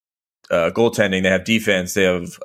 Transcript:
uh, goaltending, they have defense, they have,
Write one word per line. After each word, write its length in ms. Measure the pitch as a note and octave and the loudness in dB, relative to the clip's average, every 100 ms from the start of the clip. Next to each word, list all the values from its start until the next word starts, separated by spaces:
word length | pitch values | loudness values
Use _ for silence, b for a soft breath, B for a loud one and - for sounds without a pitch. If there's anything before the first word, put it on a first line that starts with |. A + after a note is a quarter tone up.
| _ _ _ _ _ | _ _ _ _ _
uh, 180 | F2 E2 G#2+ | 0 0 0
goaltending, 480 | A#2 A2+ G2+ F#2+ | 0 2 0 2
they 60 | F#2 | 2
have 160 | F#2 F2+ | 0 0
defense, 500 | A2 G#2+ F#2+ F2+ G2+ | 0 2 0 -2 0
they 80 | |
have, 340 | F#2 F2+ F2 - | 0 0 -6 -14